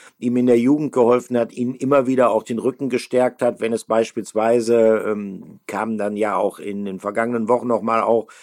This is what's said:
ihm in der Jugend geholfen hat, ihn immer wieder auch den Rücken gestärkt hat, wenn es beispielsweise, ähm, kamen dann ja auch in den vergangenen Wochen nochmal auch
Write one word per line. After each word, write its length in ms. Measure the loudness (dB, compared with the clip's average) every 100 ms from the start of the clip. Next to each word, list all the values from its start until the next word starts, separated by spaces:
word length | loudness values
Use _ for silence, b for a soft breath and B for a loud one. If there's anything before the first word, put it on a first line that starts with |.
| B _
ihm 180 | -4 0
in 80 | 4
der 140 | 4
Jugend 320 | 4 2 0
geholfen 440 | 2 4 2 0 -2
hat, 160 | -2
ihn 220 | -4 -6
immer 320 | -4 0 2 2
wieder 240 | 2 2
auch 140 | 2
den 160 | -2 -4
Rücken 300 | -4 -4 -4
gestärkt 520 | -4 -2 0 0 0
hat, 200 | -2 -2
wenn 120 | -4
es 120 | -4 -2
beispielsweise, 1200 | 0 0 -4 -8 -2 0 2 2 4 4 4 0
ähm, 520 | -4 -6 -12 -16 -20 -10
kamen 320 | -6 -4 -4
dann 200 | -4 -2
ja 180 | -2 0
auch 240 | -2 -4
in 260 | -10 -8 -8
den 140 | -8
vergangenen 480 | -6 -2 -2 -2 0
Wochen 180 | 0 0
nochmal 380 | -2 0 0
auch 240 | 2 0 -2 B